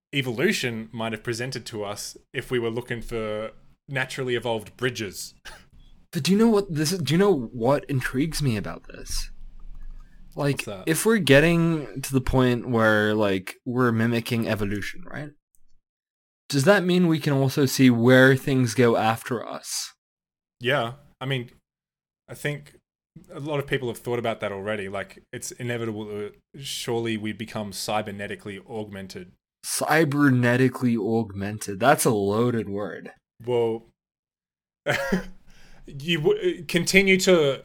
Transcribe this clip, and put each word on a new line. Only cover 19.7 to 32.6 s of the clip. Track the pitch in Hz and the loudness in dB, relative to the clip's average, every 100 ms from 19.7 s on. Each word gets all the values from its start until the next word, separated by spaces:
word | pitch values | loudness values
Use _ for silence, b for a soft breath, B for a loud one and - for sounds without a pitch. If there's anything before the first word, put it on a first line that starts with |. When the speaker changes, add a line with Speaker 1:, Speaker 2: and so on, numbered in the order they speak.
| - - _ _ _ _ _ _ - | -8 -10 _ _ _ _ _ _ -6
Speaker 1:
Yeah. | 120 139 117 127 _ - | -2 0 -2 -6 _ -10
I | |
mean, | 131 131 120 _ _ _ _ _ _ _ - | -6 -6 -6 _ _ _ _ _ _ _ -20
I | |
think | 123 147 143 - _ _ _ _ 165 - | -10 -8 -8 -14 _ _ _ _ -20 -18
a | 165 | -12
lot | 147 143 | -6 -6
of | 135 | -4
people | 135 120 | -4 -4
have | 107 | -8
thought | 123 120 | -6 -4
about | 113 110 | -4 -4
that | 104 | -6
already. | 98 101 107 98 | -6 -6 -6 -6
Like, | 98 95 - _ | -8 -10 -14 _
it's | 117 - | -14 -12
inevitable | - 120 120 113 107 107 | -10 -8 -6 -6 -8 -8
that | 104 104 - _ - | -10 -10 -14 _ -16
surely | 139 - - 117 117 110 | -10 -8 -4 -4 -2 -4
we | 107 | -6
become | 101 110 110 101 | -8 -8 -8 -8
cybernetically | 95 - 107 107 101 101 95 107 95 - | -8 -4 -4 -4 -8 -10 -10 -12 -14 -12
augmented. | 110 104 98 95 98 90 _ _ _ | -10 -10 -12 -12 -14 -16 _ _ _
Speaker 2:
Cybernetically | - - - 156 160 143 143 123 120 123 131 - 127 113 | -8 -4 0 2 2 4 4 6 4 4 2 2 0 0
augmented. | 101 113 104 98 101 107 - 98 | 0 0 -2 -6 -6 -8 -8 0
That's | 120 151 | 2 4
a | 143 | 4
loaded | 104 98 107 120 113 | 2 2 2 2 0